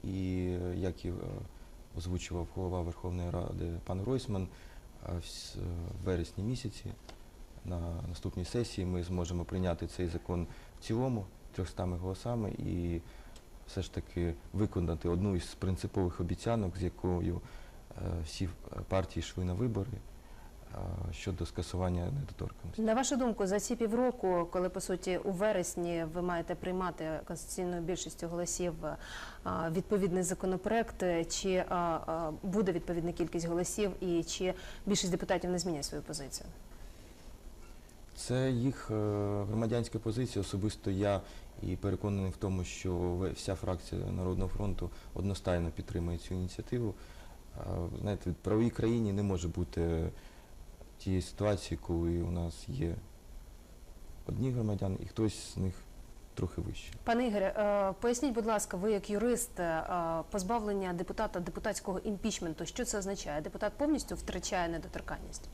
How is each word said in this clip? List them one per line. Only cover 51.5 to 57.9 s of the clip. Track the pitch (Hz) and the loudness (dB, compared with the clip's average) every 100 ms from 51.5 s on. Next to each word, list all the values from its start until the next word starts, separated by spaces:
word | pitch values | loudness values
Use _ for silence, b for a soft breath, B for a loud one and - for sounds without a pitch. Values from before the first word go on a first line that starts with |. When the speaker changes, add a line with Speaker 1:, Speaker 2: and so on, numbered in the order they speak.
| 98 - 85 - | 2 0 -4 0
Speaker 1:
коли | 85 85 85 | 2 4 2
у | 85 | 2
нас | 87 85 - - | 0 0 -4 -6
є | 131 85 - - - - - - - - - - - - - - | -2 0 -2 -8 -16 -14 -14 -14 -16 -18 -18 -16 -14 -14 -10 -4
одні | 95 131 | 0 2
громадяни, | 123 107 98 98 95 | 2 2 2 0 0
і | 95 | -4
хтось | - 110 - - | 2 2 2 -8
з | - | -2
них | 95 - - - - - - | -2 -2 -12 -16 -16 -16 -10
трохи | - 92 - | -4 -2 -2
вище. | - - - - | -4 -6 -8 -6
Speaker 2:
Пане | - 233 254 | 2 4 4
Ігоре, | 202 190 220 | 4 4 4
е, | 208 202 196 | 4 6 4